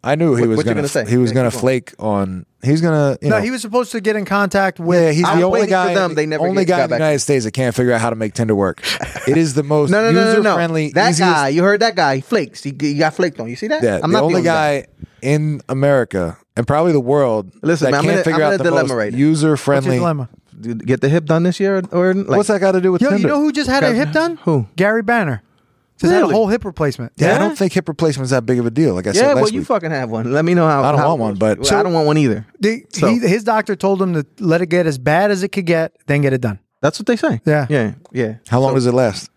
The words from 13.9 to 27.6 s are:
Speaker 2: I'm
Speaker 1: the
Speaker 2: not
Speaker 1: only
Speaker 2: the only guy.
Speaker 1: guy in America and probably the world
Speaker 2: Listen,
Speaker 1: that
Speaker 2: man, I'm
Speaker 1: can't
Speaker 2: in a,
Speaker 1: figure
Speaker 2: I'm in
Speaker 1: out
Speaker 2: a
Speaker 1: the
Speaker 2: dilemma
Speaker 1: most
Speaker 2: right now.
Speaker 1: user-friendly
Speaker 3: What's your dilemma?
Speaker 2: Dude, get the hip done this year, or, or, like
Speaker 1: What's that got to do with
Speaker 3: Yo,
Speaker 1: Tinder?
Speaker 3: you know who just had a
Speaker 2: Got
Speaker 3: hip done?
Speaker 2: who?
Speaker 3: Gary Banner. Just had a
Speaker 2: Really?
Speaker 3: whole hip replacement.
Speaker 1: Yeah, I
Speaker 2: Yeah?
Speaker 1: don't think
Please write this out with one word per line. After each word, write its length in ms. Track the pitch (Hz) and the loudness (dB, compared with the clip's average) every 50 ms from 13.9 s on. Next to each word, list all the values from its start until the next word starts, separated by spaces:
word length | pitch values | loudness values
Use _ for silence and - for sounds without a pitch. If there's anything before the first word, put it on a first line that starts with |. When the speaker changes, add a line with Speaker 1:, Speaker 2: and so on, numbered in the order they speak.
| 98 - - | 0 0 0
Speaker 2:
I'm 80 | 156 | 0
Speaker 1:
the 60 | 190 | 2
Speaker 2:
not 60 | 214 143 | 2 2
Speaker 1:
only 100 | 165 170 | 2 0
Speaker 2:
the 40 | 180 | 0
only 40 | 170 | 0
guy. 360 | 170 165 160 156 147 143 135 | 0 0 2 0 0 -2 -4
Speaker 1:
guy 60 | - _ _ _ - _ _ _ | -6 _ _ _ -20 _ _ _
in 400 | - 135 147 151 151 151 147 139 - - | -2 0 0 0 0 -2 -4 -6 -6 -6
America 680 | 127 135 139 143 143 131 117 - - 95 87 82 85 _ _ _ _ | -2 0 2 2 2 2 0 0 -2 -4 -4 -4 -6 _ _ _ _
and 100 | - 117 | -4 -2
probably 240 | - 143 151 165 180 | 0 0 2 2 2
the 80 | 160 143 | 2 2
world 540 | 120 123 143 147 139 123 110 107 95 95 _ - | 2 2 2 2 2 2 0 -2 -4 -6 _ -6
Speaker 2:
Listen, 240 | - 151 170 143 151 | -2 -2 0 2 2
Speaker 1:
that 60 | 131 | 0
Speaker 2:
man, 80 | 135 143 | 2 2
I'm 60 | - | 2
Speaker 1:
can't 80 | 196 196 | 2 2
Speaker 2:
in 40 | 143 | 2
a, 40 | 139 | 0
Speaker 1:
figure 100 | 160 160 | 0 0
Speaker 2:
I'm 60 | 165 | 2
in 60 | 156 | 2
Speaker 1:
out 60 | 147 - | 2 0
Speaker 2:
a 20 | |
Speaker 1:
the 60 | - - | 0 0
Speaker 2:
dilemma 220 | 175 165 - 151 139 | 0 2 2 0 0
Speaker 1:
most 80 | 127 | -2
Speaker 2:
right 140 | 117 107 107 117 | -2 -2 -2 0
now. 40 | |
Speaker 1:
user-friendly 680 | 127 143 156 160 151 151 160 151 131 - 139 143 139 131 | 2 2 2 2 2 2 2 0 0 0 0 0 2 2
Speaker 3:
What's 80 | 135 127 | 0 0
your 40 | 123 | 0
dilemma? 280 | 175 170 156 143 127 - - _ _ _ - - | 0 0 -2 -4 -6 -10 -14 _ _ _ -20 -12
Speaker 2:
Dude, 260 | 107 117 117 110 - | -10 -8 -8 -6 -2
get 140 | 120 131 - | -2 -2 0
the 80 | - | 2
hip 160 | 139 151 170 156 | 2 2 0 2
done 200 | 147 160 165 170 | 2 0 2 2
this 140 | 180 175 | 0 0
year, 200 | - 196 196 196 | 0 0 0 0
or, 60 | 190 180 - - 175 180 185 | -2 -4 -2 -2 0 2 2
or, 40 | 185 | 0
like 140 | 196 196 - 135 | 0 0 0 0
Speaker 1:
What's 120 | 196 208 214 | 2 2 2
that 100 | 208 196 | 0 2
got 140 | 196 190 190 | 2 2 2
to 80 | 185 | 2
do 100 | 180 185 | 2 2
with 100 | 180 170 | 2 2
Speaker 3:
Yo, 80 | 240 285 | 2 2
Speaker 1:
Tinder? 100 | 302 - | 2 2
Speaker 3:
you 60 | 190 - | 2 0
know 100 | 302 285 | 2 2
who 140 | 302 302 262 | 0 0 0
just 160 | 302 285 254 | -2 -2 0
had 140 | 262 277 - | 0 2 2
a 20 | 254 233 | 2 2
Speaker 2:
Got 20 | |
Speaker 3:
hip 160 | 220 285 147 | 0 -2 0
done? 240 | 156 311 320 339 339 - - | 0 0 -2 -2 -4 -4 -2
Speaker 2:
who? 240 | 175 160 135 110 - _ | -2 0 0 -2 -4 _
Speaker 3:
Gary 260 | - 185 202 220 233 214 | 0 0 0 0 0 -2
Banner. 380 | 202 240 233 190 147 123 107 _ _ _ _ _ _ _ _ _ _ _ | 0 -2 0 -2 -2 -6 -8 _ _ _ _ _ _ _ _ _ _ _
Just 140 | _ - 330 | _ 0 2
had 80 | 359 370 | 2 4
a 20 | 320 | 2
Speaker 2:
Really? 100 | - - | 2 2
Speaker 3:
whole 120 | 220 226 196 | 2 2 2
hip 160 | 220 226 - | 0 -2 -4
replacement. 480 | 202 156 - 156 139 123 - 120 117 _ | -8 -4 -2 -2 -2 -2 -6 -12 -12 _
Speaker 1:
Yeah, 120 | - 147 | 0 0
I 40 | 175 | 2
Speaker 2:
Yeah? 60 | 165 - | 2 2
Speaker 1:
don't 180 | - 320 302 | 0 -2 0
think 140 | - | -2